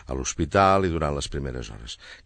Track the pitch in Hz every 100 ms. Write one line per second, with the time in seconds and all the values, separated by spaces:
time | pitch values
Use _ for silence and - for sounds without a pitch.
0 | - 65 - - 80 98 98 98 95 82
1 | 76 71 - 73 69 62 53 53 57 -
2 | - -